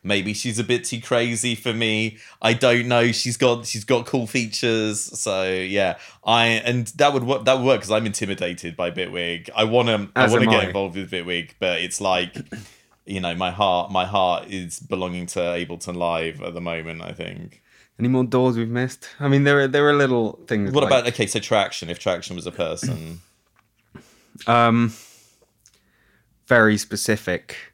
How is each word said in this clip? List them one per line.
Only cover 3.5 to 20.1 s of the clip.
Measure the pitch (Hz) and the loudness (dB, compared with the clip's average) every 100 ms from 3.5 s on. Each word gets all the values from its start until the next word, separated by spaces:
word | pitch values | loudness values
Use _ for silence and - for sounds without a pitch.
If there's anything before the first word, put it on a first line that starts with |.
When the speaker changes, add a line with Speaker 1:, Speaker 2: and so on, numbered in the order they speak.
| 120 107 | 2 -4
Speaker 1:
she's | 110 | -10
got | 104 123 | 0 0
cool | 113 135 113 | 0 -4 -2
features." | 135 113 - 120 113 110 104 - - | -4 -4 -4 0 0 0 -4 -8 -6
So, | 110 95 95 | -4 -2 -2
yeah, | 92 92 101 95 82 - - | -2 -2 0 0 -2 -12 -6
I, | 107 117 117 | 2 4 4
and | 113 120 123 113 | 2 0 -2 -4
that | - 143 | 2 2
would | 135 | 2
wo-, | 120 135 | 0 0
that | 113 131 | 2 2
would | |
work | 127 117 | 4 2
'cause | 95 | 2
I'm | 110 | 0
intimidated | 110 - 101 98 90 87 85 82 | 0 -4 -6 -4 -4 -6 -10 -4
by | 87 | -4
Bitwig. | 85 92 90 87 85 - 110 | -4 -6 -4 -6 -6 -6 0
I | |
wanna, | 110 120 117 107 101 | 2 4 4 0 0
I | 123 | 2
Speaker 2:
As | 117 | 4
Speaker 1:
wanna | 117 | 6
Speaker 2:
am | 110 | 6
Speaker 1:
get | 113 | 4
Speaker 2:
I. | 98 | 2
Speaker 1:
involved | 98 98 90 | -2 -4 -6
with | 92 | -6
Bitwig, | 92 87 87 80 _ | -8 -4 -6 -6 _
but | 92 85 | -2 -2
it's | 87 - | -4 -4
like, | 98 90 90 - - - 95 | 0 0 -2 -8 -14 -16 -16
<clears throat> | _ _ _ - | _ _ _ -10
you | 98 | -6
know, | 90 | -6
my | 85 90 | -4 -4
heart, | 87 101 90 - | 0 2 2 0
my | 92 | -2
heart | 92 101 92 85 - | 0 2 2 0 -4
is | 98 87 - | -10 -10 -12
belonging | - 95 90 90 87 | -8 -6 -4 -6 -6
to | - | -4
Ableton | 87 87 85 85 - 87 | -2 -4 -6 -10 -10 -4
Live | 85 82 82 80 | -2 -2 -4 -8
at | 90 | -10
the | 85 | -8
moment, | 87 82 82 82 | -8 -8 -8 -12
I | 87 | -12
think. | 85 85 - 85 _ _ _ _ - | -10 -12 -12 -16 _ _ _ _ -4
Speaker 2:
Any | 120 | 0
more | 127 | 2
doors | 123 127 127 117 | 2 2 2 0
we've | 113 | -2
missed? | 120 127 - - - | -2 -4 -8 -20 -6
I | 143 | 2
mean, | 139 | 4
there | 139 143 | 6 4
are, | 135 | 4
there | 143 147 | 4 4
are | |
little | 143 139 | 4 4